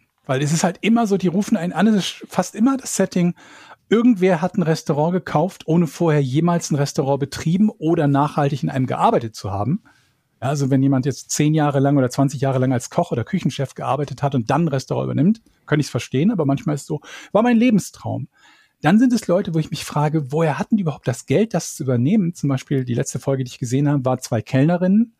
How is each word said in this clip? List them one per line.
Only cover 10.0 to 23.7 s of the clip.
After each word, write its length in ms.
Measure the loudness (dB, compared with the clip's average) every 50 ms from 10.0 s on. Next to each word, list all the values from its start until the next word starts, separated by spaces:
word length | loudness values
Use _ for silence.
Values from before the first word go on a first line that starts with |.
| _ _ _ _ _ _ _ -8
Ja, 60 | -4 -4
also 220 | -2 0 0 2
wenn 120 | 2 2
jemand 240 | 4 2 2 2 0
jetzt 240 | -2 -4 -6 -8 -6
zehn 240 | -2 0 2 2 2
Jahre 240 | 2 2 2 2 2
lang 180 | 2 4 4
oder 140 | 4 2 2
zwanzig 300 | 2 0 0 0 0 -2
Jahre 180 | -2 0 0 0
lang 140 | 0 0
als 180 | 0 -2 -4 -4
Koch 220 | -4 -4 -2 -2
oder 100 | -2 -4 -4
Küchenchef 500 | -4 -4 -2 -2 -2 -2 -2 -6 -8 -8
gearbeitet 480 | -8 -4 -4 -2 -2 -4 -6 -6 -4
hat 120 | -4 -2 0
und 160 | 0 0 0
dann 140 | 0 0 0
ein 40 | 0
Restaurant 360 | -2 -2 -4 -4 -4 -4 -4
übernimmt, 380 | -2 0 2 2 2 2 0 _ _ _ _ _
könnte 160 | -2 0 0
ich's 80 | 0 0
verstehen, 420 | -4 -6 -4 -2 -2 0 2 2
aber 140 | 0 0 0
manchmal 280 | -2 -2 -2 -2 -4 -4
ist 80 | -4
es 40 | -6
so, 140 | -8 -10 -10 -10 -14 -20 -20 -8 -2
war 100 | 0 2
mein 160 | 2 4 4 4
Lebenstraum. 720 | 4 4 2 2 0 -2 -12 -12 -10 -8 -8 -8 -10 -12 _ _ _ -20 _ _ _ _ _ _
Dann 180 | 2 4 4 6
sind 140 | 4 4
es 160 | 2 0 0 0
Leute, 260 | 0 0 0 -2 -2
wo 40 | -2
ich 120 | -2 -4
mich 140 | -6 -10 -8
frage, 480 | -6 -2 0 0 0 0 -2 -4 -2
woher 260 | -2 0 0 0 -2 -2
hatten 180 | -2 0 0
die 60 | 0
überhaupt 240 | 0 -2 -6 -4 -4
das 200 | -6 -6 -4 -2
Geld, 280 | 0 2 2 2 0 -2
das 220 | -6 -6 -6 -10
zu 80 | -6 -4
übernehmen? 500 | -2 0 0 2 2 2 2 0 0 -4
Zum 140 | -4 -2 -2
Beispiel 360 | -2 -2 -2 -2 -2 -2 -2
die 100 | -2 -2
letzte 240 | -4 -4 -4 -6 -6
Folge, 260 | -2 -2 -2 -2 -2
die 60 | -6
ich 80 | -8 -10
gesehen 300 | -6 -2